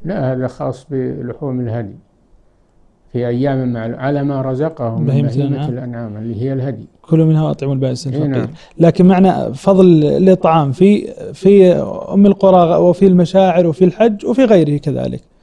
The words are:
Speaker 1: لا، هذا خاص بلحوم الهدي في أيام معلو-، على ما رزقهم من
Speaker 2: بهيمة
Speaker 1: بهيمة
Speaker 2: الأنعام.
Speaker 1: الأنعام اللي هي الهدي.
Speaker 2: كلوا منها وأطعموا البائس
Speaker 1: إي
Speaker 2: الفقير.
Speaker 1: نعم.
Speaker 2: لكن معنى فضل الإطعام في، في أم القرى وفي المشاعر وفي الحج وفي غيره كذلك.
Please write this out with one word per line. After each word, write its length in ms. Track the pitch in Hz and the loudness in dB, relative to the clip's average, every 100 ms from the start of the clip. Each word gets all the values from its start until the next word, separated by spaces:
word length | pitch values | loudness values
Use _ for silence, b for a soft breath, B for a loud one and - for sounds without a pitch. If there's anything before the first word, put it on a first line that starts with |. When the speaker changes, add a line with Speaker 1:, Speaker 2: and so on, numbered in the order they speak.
| 156 | -10
Speaker 1:
لا، 280 | 202 131 | -6 -6
هذا 140 | 131 127 | -4 -6
خاص 380 | - 139 127 - | -8 -10 -10 -10
بلحوم 680 | 135 127 - 123 113 143 127 | -8 -6 -8 -10 -10 -8 -6
الهدي 360 | 120 113 104 117 _ _ _ _ _ _ _ _ _ _ _ | -6 -8 -10 -14 _ _ _ _ _ _ _ _ _ _ _
في 160 | 127 120 | -8 -4
أيام 460 | 120 139 131 127 | -2 -2 -2 -4
معلو-، 240 | 117 113 120 | -6 -8 -8
على 260 | 131 143 | -4 -4
ما 180 | 139 139 | -4 -4
رزقهم 600 | 131 131 160 160 117 117 | -4 -4 -6 -6 -6 -4
من 60 | 113 | -2
Speaker 2:
بهيمة 200 | 135 143 | -2 -2
Speaker 1:
بهيمة 180 | 120 139 | -2 -4
Speaker 2:
الأنعام. 280 | 135 151 | -4 -6
Speaker 1:
الأنعام 440 | 123 127 120 117 104 | -8 -10 -10 -12 -10
اللي 240 | 113 104 | -10 -8
هي 120 | 131 | -6
الهدي. 340 | 135 131 113 - _ | -6 -6 -8 -14 _
Speaker 2:
كلوا 240 | - 160 160 | -2 0 2
منها 180 | 156 | 2
وأطعموا 300 | 156 143 139 | 0 -4 -4
البائس 340 | 135 131 127 143 | -4 -4 -6 -6
Speaker 1:
إي 60 | |
Speaker 2:
الفقير. 140 | 131 151 | -4 -4
Speaker 1:
نعم. 220 | 131 123 147 B B | -4 -6 -10 B B
Speaker 2:
لكن 260 | 165 160 180 | 2 4 4
معنى 480 | 180 190 - 110 | 6 4 2 -4
فضل 500 | 135 - 190 190 165 | -4 0 4 6 6
الإطعام 680 | 147 139 190 185 175 165 143 | 4 2 2 2 2 2 0
في، 420 | 127 190 208 - - - | 2 2 2 -2 -12 -14
في 400 | - 190 202 185 156 143 - - | -2 4 6 6 4 -2 -8 -4
أم 120 | 196 202 | 2 4
القرى 520 | 196 196 185 170 170 | 4 4 4 4 2
وفي 300 | 175 170 196 | 2 4 4
المشاعر 600 | 180 170 190 190 170 175 | 4 2 2 2 2 0
وفي 180 | 147 180 | 2 0
الحج 400 | - 226 202 - | 2 0 0 -4
وفي 200 | 247 254 | 0 4
غيره 320 | 202 151 143 | 4 2 -2
كذلك. 440 | 143 127 127 123 - _ | -4 -6 -6 -8 -14 _